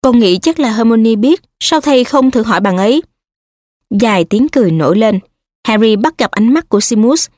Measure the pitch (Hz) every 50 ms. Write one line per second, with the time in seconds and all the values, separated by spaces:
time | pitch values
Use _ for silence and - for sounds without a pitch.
0 | - 262 240 240 226 185 180 190 - 320 320 - 285 233 220 220 226 226 226 226
1 | 220 226 226 208 214 269 339 - _ _ _ _ - - 339 311 294 294 277 254
2 | 247 - - 277 262 262 254 247 220 220 208 180 196 202 185 185 190 214 262 311
3 | - _ _ _ _ _ _ _ _ _ _ _ _ _ _ _ _ _ - 202
4 | 240 226 208 185 170 - 202 220 262 302 - 277 233 175 160 160 156 135 170 208
5 | 220 220 202 190 - _ _ _ _ _ _ _ _ - 220 214 226 220 214 202
6 | 220 320 320 - 233 - - - 214 233 269 320 330 _ - 202 - - 240 214
7 | 220 240 294 330 - - _